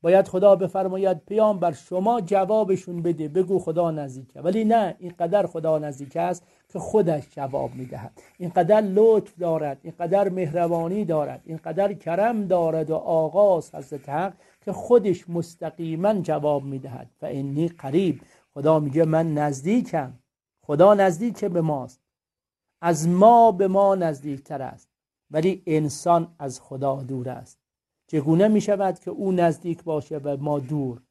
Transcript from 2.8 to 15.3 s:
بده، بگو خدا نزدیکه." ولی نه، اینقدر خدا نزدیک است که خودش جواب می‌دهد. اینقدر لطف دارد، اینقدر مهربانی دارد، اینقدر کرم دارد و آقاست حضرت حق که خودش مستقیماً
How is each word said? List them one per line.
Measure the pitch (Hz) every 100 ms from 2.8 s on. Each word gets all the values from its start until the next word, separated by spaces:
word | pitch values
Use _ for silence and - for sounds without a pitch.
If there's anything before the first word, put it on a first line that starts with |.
| 180 175
بده، | 170 160 151
بگو | 151 180 190
خدا | 185 160 170
نزدیکه." | 156 143 127 131 -
ولی | 147 196 214
نه، | 226 196 -
اینقدر | 180 175 170 202 180
خدا | 165 160 156
نزدیک | 151 135 139 160
است | 175 175 _ _ _
که | 185
خودش | - 214 175 151 127
جواب | - 139 139 131 127
می‌دهد. | 127 123 107 _ - _
اینقدر | 180 180 170 214
لطف | 208 190 220 220 214 -
دارد، | 175 160 147 135
اینقدر | 165 - 175 196 196
مهربانی | 185 175 165 170 170 165 196 190
دارد، | 160 143 131 -
اینقدر | 160 165 165 202
کرم | 202 - 170 214 226 196
دارد | 180 165 160 156
و | 160
آقاست | - 165 156 165 208 175 143 156
حضرت | 135 143 135
حق | 143 190 - _ _ -
که |
خودش | 185 - 240 202 180
مستقیماً | -